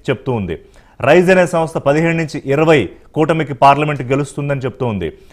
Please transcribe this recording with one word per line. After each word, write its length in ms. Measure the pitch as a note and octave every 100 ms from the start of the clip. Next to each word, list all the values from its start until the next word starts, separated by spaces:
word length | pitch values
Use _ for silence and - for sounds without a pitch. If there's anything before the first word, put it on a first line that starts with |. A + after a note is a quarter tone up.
| -
చెప్తూ 220 | B2+ -
ఉంది. 260 | A#2+ F#2 D2+ - - _ _
రైజ్ 300 | A#2+ E3+ F3+
అనే 160 | F#3 F3
సంస్థ 320 | E3 D#3+ -
పదిహేడు 380 | C3 D3 E3 E3
నుంచి 260 | D#3+ D3 C3+
ఇరవై 420 | C#3 D#3+ D3+ G2 - -
కూటమికి 400 | D3 D#3 D#3+ C#3
పార్లమెంట్ 480 | C3+ C#3 C#3 D3+ C#3+
గెలుస్తుందని 580 | B2 C3+ C#3+ - C#3+ C#3
చెప్తూ 260 | B2+ - B2
ఉంది. 260 | G2+ E2 - -